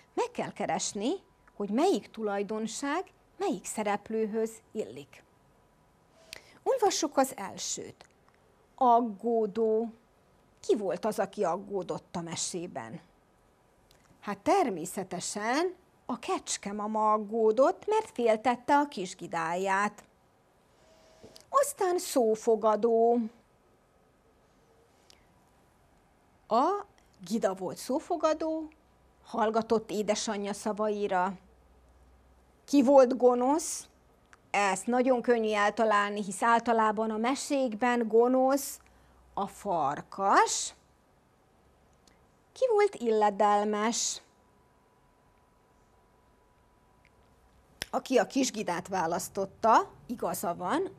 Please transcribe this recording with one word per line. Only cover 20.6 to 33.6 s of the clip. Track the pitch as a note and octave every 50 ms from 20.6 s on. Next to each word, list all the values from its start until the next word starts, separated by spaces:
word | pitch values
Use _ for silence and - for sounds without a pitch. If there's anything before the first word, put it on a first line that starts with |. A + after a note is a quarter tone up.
| _ _ _ _ _ _ _ _ _ _ _ _ - - - - - -
Aztán | - C5+ C#5+ C#5 - - G#4 F4+ F4+ F4+
szófogadó. | - - - C#4+ A#3 A3 A3 G#3+ - A#3+ A3+ G#3+ G3+ A3+ G#3+ G#3 G#3 A#3 A3+ A3+ A3+ A#3 A#3 A#3+ A3+ A3 - _ _ _ _ _ _ _ _ _ _ _ _ _ _ _ _ _ _ _ _ _ _ _ _ _ _ _ _ _ _ _ _ _ _ - - _ _ _ _ _ _ _ _ _ _ _ _ _ _ _ _ _ _ _ _ _ _ _ _ _ _ -
A | G#3+ A#3 C#4 E4 G4+ G4+ G4+ - _ _ _ _ _ - F#3+
gida | E3 G#3 A3+ A#3 G3+ F#3+
volt | F#3+ F#3+ E3 C3 -
szófogadó, | - - B3+ D4+ - - F4+ D#4 E4 D#4 D#4 D#4 E4 D#4+ D#4+ D#4+ D#4 D4+ - _ _ _ _ _ _ _ _ _ _
hallgatott | - - A#3 G#3+ A3 A3+ A3+ A3 A3+ A#3+ A3 A3 -
édesanyja | D#3+ G#3 G#3+ F#3 G#3 G#3 - - G#3+ G3+ G3+ G3 G3+
szavaira. | - - A3+ G#3 G3 G#3+ G#3+ G#3 G#3 G3+ G3 F#3+ F3+ F3+ G3 F#3+ F3+ - - _ _ _ _ _ _ _ _ _ _ _ _ _ _ _ _ _ _ _ _ _ _ _
Ki | - - C#4+ B3
volt | A#3+ C#4+ C4+ C4 A#3+ C4+ A#3
gonosz? | B3 B3 B3 B3 B3 C4 C#4+ E4